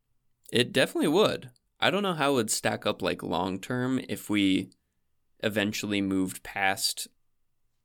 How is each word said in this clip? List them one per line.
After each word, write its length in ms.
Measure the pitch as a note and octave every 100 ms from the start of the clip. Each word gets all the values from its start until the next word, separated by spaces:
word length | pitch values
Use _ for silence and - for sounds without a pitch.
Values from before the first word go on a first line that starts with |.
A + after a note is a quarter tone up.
| _ _ _ _ -
It 200 | - B2+
definitely 360 | B2+ D#3+ E4+ G#3
would. 420 | D#3 C#3 D#2+ B2+ - _ -
I 100 | A2+
don't 120 | F#3
know 120 | G3
how 180 | D#3+ C#3+
it 20 |
would 160 | C3+ G#2+
stack 360 | - A2+ A2 -
up, 160 | -
like, 200 | F2+ E2+
long 380 | - E2+ F#2 F#2
term 400 | - B2+ B2+ C3 -
if 220 | G2+ -
we 400 | G#2 G2 F#2+ F#2+ _ _ _ _ _ _ _
eventually 600 | A2+ G#2 G#2 G#2+ G#2 G2+
moved 400 | G2 F#2+ F#2 -
past 640 | - - F#2+ G2 - - - _ _ _ _ _ _ _